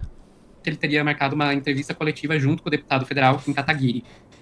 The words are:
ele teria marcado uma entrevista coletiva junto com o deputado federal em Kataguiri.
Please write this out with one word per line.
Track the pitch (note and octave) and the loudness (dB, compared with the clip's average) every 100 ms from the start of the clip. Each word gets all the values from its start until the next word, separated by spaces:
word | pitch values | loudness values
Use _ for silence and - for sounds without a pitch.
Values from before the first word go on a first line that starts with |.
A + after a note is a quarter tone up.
| - - - - - - - | -12 -12 -20 -20 -20 -10 -8
ele | D3+ | -4
teria | D#3 D3 | 0 2
marcado | D3 D3 C#3 | 2 0 0
uma | D3 D3 | 0 0
entrevista | C#3+ C#3 C3+ C#3+ | 0 0 -2 -4
coletiva | D#3+ D#3 D3+ D3 D#3+ | -4 -4 -2 -2 0
junto | C3 - | 2 0
com | - | 0
o | |
deputado | D3 - C3+ | -4 0 -2
federal | B2+ C#3 C3 C3+ - | 0 2 4 4 0
em | |
Kataguiri. | C#3+ C3+ C3+ C3 A#2+ - - - - | -2 0 0 0 0 -6 -18 -20 -20